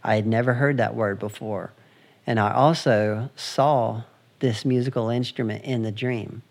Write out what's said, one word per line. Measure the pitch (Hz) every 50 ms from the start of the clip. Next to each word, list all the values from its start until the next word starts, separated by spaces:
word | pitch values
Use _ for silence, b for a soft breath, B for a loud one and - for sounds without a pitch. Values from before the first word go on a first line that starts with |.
| -
I | 117 110
had | 107 107
never | 110 113 113 120 127 123
heard | 120 127 143 143 127
that | 113 107 110
word | 113 110 101 101 98
before. | - 104 104 - 117 110 107 95 90 95 - b b b b b b b b b b
And | - 117 113
I | 104 104 -
also | 120 131 151 165 151 - 147 120 104 107 107 107 107 117 139 -
saw | - - - - - 135 147 151 131 117 113 110 110 113 - _ _ _ _ _ _
this | - 131 113 107 -
musical | 135 127 123 123 131 123 127 113 110
instrument | 117 120 123 117 - - 123 110 107 107 -
in | 127 131 120 113
the | 110
dream. | 104 107 127 123 127 113 104 107 110 110 - _